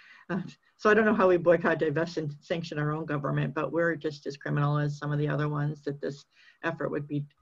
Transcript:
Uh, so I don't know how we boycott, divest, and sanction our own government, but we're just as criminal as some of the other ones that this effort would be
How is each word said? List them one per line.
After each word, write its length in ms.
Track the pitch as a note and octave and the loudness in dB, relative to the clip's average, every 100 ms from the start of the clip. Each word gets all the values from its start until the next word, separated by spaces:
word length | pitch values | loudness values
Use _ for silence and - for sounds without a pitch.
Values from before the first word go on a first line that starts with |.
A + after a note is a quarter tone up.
| - - - | -20 -16 -6
Uh, 120 | F3 E3+ - _ _ | -6 -6 -12 _ _
so 140 | G#3+ | 4
I 20 | |
don't 120 | G#3+ G#3+ | 6 4
know 100 | G#3 | 6
how 120 | F#3 | 6
we 100 | F3 | 6
boycott, 420 | E3+ E3+ F3 D#3+ | 6 4 4 2
divest, 380 | D#3+ D3 E3 - | 2 0 -2 -4
and 180 | D3+ D3 | -6 -6
sanction 380 | - E3+ E3+ D3+ | -6 -6 -4 -4
our 140 | D3 | -2
own 140 | D#3 D3+ | -2 -4
government, 500 | D3 D3 D3 D3+ D3 | -4 -2 -2 -2 -2
but 160 | D3 | -2
we're 240 | D#3+ E3+ D#3 | 0 0 0
just 320 | D#3 D3 - | -4 -6 -8
as 100 | C#3+ | -8
criminal 400 | D3 D3 D3 D3 | -4 0 2 0
as 180 | D3 D3 | -2 -4
some 160 | D3 | -4
of 60 | D3 | -2
the 100 | D3 | 0
other 220 | D3 D3+ | 0 -2
ones 320 | D3 D3 D3+ - | -2 -4 -4 -8
that 140 | C#3+ | -6
this 260 | D#3+ D3 - _ - _ | -8 -10 -16 _ -20 _
effort 280 | E3 D#3+ - | -6 -4 -4
would 160 | D3+ D3 | -6 -4
be 180 | D3 D3 _ | -6 -6 _